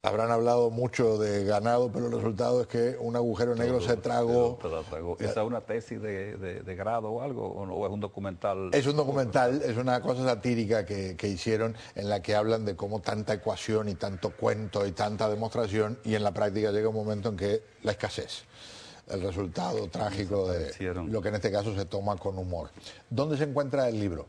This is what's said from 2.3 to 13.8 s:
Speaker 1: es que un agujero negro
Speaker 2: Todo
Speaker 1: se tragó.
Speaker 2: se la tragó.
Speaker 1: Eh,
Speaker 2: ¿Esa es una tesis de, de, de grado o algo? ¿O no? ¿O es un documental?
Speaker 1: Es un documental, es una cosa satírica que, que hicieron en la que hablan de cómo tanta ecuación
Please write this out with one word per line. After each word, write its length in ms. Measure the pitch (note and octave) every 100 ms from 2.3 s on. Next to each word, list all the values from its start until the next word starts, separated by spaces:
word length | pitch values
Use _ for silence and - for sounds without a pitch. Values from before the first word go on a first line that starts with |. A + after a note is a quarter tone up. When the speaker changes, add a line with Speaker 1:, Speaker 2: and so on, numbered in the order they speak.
| G2 A#2+ B2
Speaker 1:
es 60 | A#2
que 300 | A#2+ A#2+ C3
un 160 | A#2 A#2+
agujero 380 | A#2+ G#2 A#2+ A#2
negro 220 | A#2+ B2+
Speaker 2:
Todo 100 | A#2
Speaker 1:
se 100 | A2+
tragó. 600 | B2 A#2+ A#2+ A#2+ A#2+ B2
Speaker 2:
se 80 | F2
la 140 | E2
tragó. 320 | D#2 D#2+ E2+ E2
Speaker 1:
Eh, 60 | G#2+
Speaker 2:
¿Esa 160 | A2+
es 60 | G#2+
una 140 | A#2+
tesis 400 | - A2+ - A2
de, 340 | G#2 G2 G2+ G#2+
de, 240 | F#2+ F#2
de 140 | F#2 F2+
grado 360 | G2 A#2 G#2+
o 100 | A#2
algo? 240 | C#3 A#2 G2
¿O 140 | F#2+ F#2+
no? 80 | F2
¿O 100 | G2
es 80 |
un 60 | G#2
documental? 720 | G2+ G2 G2 F2+ G#2 F#2+ F#2+
Speaker 1:
Es 140 | C3 C3+
un 80 | D3+
documental, 640 | C3+ C#3 B2 C3+ B2 C#3
es 160 | C#3 A2+
una 240 | B2+ B2
cosa 240 | - B2+ C3
satírica 580 | A#2 B2 A#2 G#2 A2+
que, 320 | F2+ G2+ F#2+ E2+
que 120 | G#2
hicieron 480 | F#2+ A2+ G#2+ A2+ A2+ -
en 160 | - G2+
la 120 | G2+
que 120 | F#2 G#2+
hablan 300 | A2 A2 G#2+
de 100 | F2
cómo 260 | G2+ G#2+
tanta 340 | - G#2+ G#2 G#2+
ecuación 520 | - G#2+ - G#2+